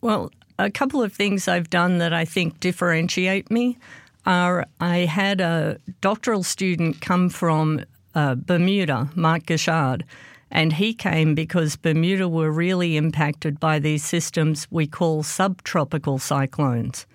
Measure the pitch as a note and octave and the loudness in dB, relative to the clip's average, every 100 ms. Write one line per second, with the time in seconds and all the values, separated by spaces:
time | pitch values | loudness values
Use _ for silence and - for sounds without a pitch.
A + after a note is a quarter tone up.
0 | A#3+ G#3+ A#2+ _ _ _ G3 G3+ C#4 C#4+ | 0 -2 -2 _ _ _ -2 0 -2 0
1 | A3 - G3+ G3 F#3 F3 E3 F3+ F3 F3+ | -2 0 0 0 0 -2 0 0 2 2
2 | E3+ E3 E3 - E3+ - F3+ F3+ F3+ D#3+ | 2 0 -2 -2 -2 -2 -4 0 0 0
3 | E3+ - F#3 G3 - A3+ A#3+ A#3+ - - | 0 0 0 0 0 0 0 -2 -10 -20
4 | - _ - F3+ F3+ F3+ - _ F3 F3 | -20 _ 0 2 4 0 -2 _ 0 0
5 | F3 D#3+ G3 G3 F3 E3 D#3 - - F#3 | 0 0 0 0 0 0 -2 -4 -10 -4
6 | F#3+ G#3+ A#3 G#3+ F3+ - F#3+ F3 E3 - | -2 -2 -2 -2 -2 -2 -2 0 -2 -2
7 | - F3+ F3+ - E3+ D#3 D#3 D3+ - _ | -2 2 2 0 0 2 2 0 -6 _
8 | _ - D3 B2+ - F3 F3 G3+ F3+ C3 | _ -2 0 0 0 2 2 2 0 0
9 | C#3 D#3+ E3 E3 D#3+ D#3+ - E3 C#3 C3+ | -2 0 2 2 0 -2 0 0 0 -2
10 | - - - - _ - D#3+ D#3 G#3 A3+ | -6 -14 -20 -20 _ 0 0 2 0 -2
11 | G3 E3 D#3 D3+ D#3+ F3+ D#3 - E3+ D#3+ | -2 2 2 2 0 0 -2 -2 0 2
12 | E3 F#3+ F#3 D#3+ D#3 D#3 F3 F#3 F3 D#3 | 2 0 0 0 0 0 0 2 0 2
13 | D3+ D#3 D3+ D3 D#3+ D3 D#3+ D#3 D3 D3+ | 0 2 0 0 -4 -2 0 2 2 -2
14 | - F3 D#3+ - D#3+ D3+ - E3+ D3+ D#3 | 0 -2 -2 0 0 0 -4 -2 -2 0
15 | E3+ D#3 D3 - F#3+ F3+ - F3 D3 D#3 | 0 0 -2 0 0 0 -4 -2 0 -2
16 | D3 C3+ - C#3 C3+ - C#3+ A#2+ A#2 - | -2 -4 -2 0 -2 0 0 0 -4 -6
17 | - | -12